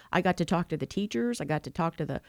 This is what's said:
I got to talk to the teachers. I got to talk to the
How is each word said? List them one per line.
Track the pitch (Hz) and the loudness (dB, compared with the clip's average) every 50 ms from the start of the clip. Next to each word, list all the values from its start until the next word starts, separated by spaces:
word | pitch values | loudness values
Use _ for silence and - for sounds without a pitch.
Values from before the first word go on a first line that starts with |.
| - - - | -10 0 0
I | 175 | 2
got | 180 185 175 - | 4 4 4 2
to | 170 | 2
talk | - 190 170 175 - | 2 2 2 2 0
to | 165 156 | -2 -4
the | - | -4
teachers. | - - 196 208 208 - 233 233 240 240 - | -4 -2 -4 -2 -2 -2 -2 0 0 -2 -4
I | 151 | -2
got | 135 156 147 - | -2 -2 -2 -2
to | 131 | -4
talk | - - 165 165 165 - | -2 -2 -2 -2 0 -4
to | 156 | -4
the | 139 139 - - | -4 -4 -6 -6